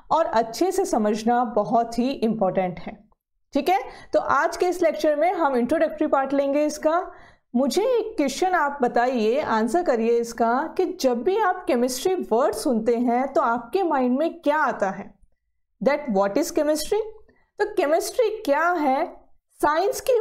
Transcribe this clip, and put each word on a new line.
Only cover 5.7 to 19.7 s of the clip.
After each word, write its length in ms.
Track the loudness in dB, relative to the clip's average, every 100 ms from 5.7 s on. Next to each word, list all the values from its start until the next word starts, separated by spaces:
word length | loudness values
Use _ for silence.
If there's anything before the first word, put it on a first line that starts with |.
| 2 0 0 0
पार्ट 260 | 0 0
लेंगे 320 | 0 0 0 0
इसका। 360 | 0 0 0 -2 -12 -20 _ _ -2
मुझे 280 | 0 0 2 0
एक 180 | 0 -2
क्वेश्चन 380 | -2 0 0 2
आप 240 | 0 0
बताइए, 600 | 0 2 0 0 0 0
आंसर 420 | 0 0 0 0
करिए 340 | 2 0 2 0
इसका, 360 | 0 0 0 0 -2 -2
कि 80 | -2 0
जब 220 | 0 0
भी 140 | 0 2
आप 240 | 0 -2 -2
केमिस्ट्री 480 | 0 0 0 -2 -2 0
वर्ड 240 | 2 2 0
सुनते 420 | -2 0 2 2
हैं 300 | 2 0 0
तो 80 | 0
आपके 420 | 0 0 -2 -2
माइंड 340 | 0 0 0 0
में 220 | -2 -2
क्या 160 | 0 0
आता 320 | 0 0 -4
है? 240 | -4 -12 -20 _ _ _ _ _ -4
That 300 | 0 0 0 0
what 280 | 2 0
is 140 | -2 0
chemistry? 440 | 0 0 -2 -2 -4 -10 -20 _ _ -6
तो 140 | -4 0
केमिस्ट्री 540 | 2 0 0 0 0 0 0
क्या 240 | 0 2
है? 340 | 0 0 0 -2 -8 -20 _ _ -2
साइंस 420 | 0